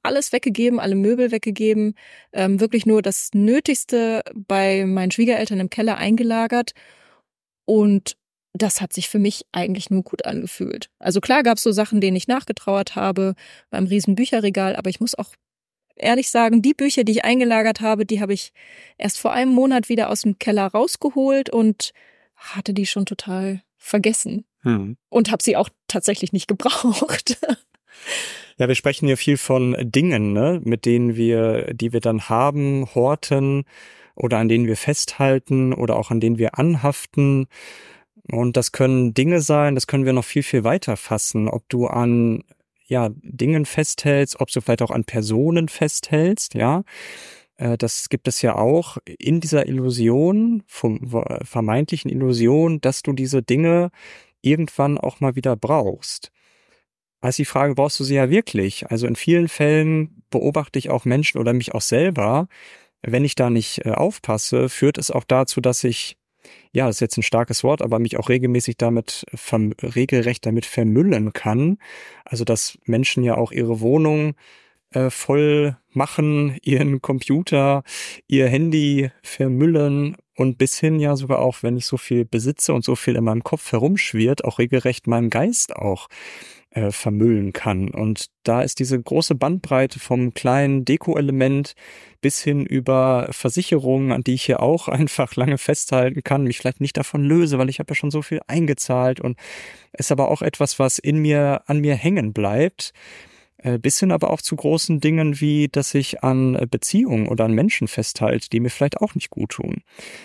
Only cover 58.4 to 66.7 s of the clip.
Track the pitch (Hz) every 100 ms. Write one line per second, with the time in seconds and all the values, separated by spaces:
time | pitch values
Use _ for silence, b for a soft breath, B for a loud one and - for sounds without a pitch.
58.4 | - 110 98 - - 113 120 117 - 170
59.4 | 170 - 147 156 156 160 156 - _ 127
60.4 | - 151 143 139 - 131 123 127 151 -
61.4 | 117 123 120 113 - 120 175 151 104 131
62.4 | 180 B B B B B - 123 143 -
63.4 | 123 117 110 - - 110 175 214 - 110
64.4 | - 123 127 - 139 - 156 - - 127
65.4 | 131 - 127 123 127 117 - - _ b
66.4 | b b b